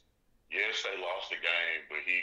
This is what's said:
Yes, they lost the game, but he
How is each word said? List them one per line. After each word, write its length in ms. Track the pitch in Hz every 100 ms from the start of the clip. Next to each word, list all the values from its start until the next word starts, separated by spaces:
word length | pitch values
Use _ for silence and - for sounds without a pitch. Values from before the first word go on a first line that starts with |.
| _ _ _ _ _
Yes, 320 | 87 107 113
they 180 | 104 98
lost 300 | 90 95 -
the 60 | 87
game, 440 | 85 85 85 80 -
but 120 | 76
he 160 | 82 92